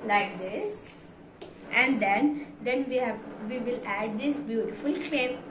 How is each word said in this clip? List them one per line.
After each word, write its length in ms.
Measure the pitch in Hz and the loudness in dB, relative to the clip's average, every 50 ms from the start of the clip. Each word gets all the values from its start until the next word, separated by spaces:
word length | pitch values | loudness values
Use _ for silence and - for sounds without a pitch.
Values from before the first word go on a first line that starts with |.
| - | 2
like 340 | 220 208 202 190 - 180 180 | 4 4 4 4 2 -2 -6
this, 460 | 185 185 208 311 415 415 - - - - - - - - - - - - - - - - - - - - | -6 -4 -4 -4 -4 -4 -6 -8 -10 -12 -16 -18 -18 -20 -20 -20 -20 -20 -18 -16 -16 -16 -16 -16 -10 0
and 300 | - 233 254 262 269 214 | 4 4 6 6 4 4
then, 480 | 208 196 202 214 285 302 294 - - - - - | 4 4 4 6 4 4 2 0 -6 -10 -12 -4
then 260 | 226 247 254 269 269 | 0 0 2 2 2
we 100 | 247 254 | 2 2
have, 220 | 247 247 226 208 - - - - - 214 214 | 2 2 2 -2 -4 -8 -12 -10 -8 -6 -4
we 120 | 254 247 | -4 -2
will 200 | 220 240 - - - | -2 -2 -2 -2 -2
add 340 | 202 202 208 220 226 208 - | -4 -2 -2 -2 -2 -2 0
this 160 | 277 294 277 | 2 2 0
beautiful 560 | - - 220 226 226 214 - - - - 285 | 0 -2 -2 0 0 0 0 -4 -2 0 0
clip. 460 | - - - - 311 269 247 254 - - - - | 0 0 -2 0 2 2 2 2 0 -4 -8 -12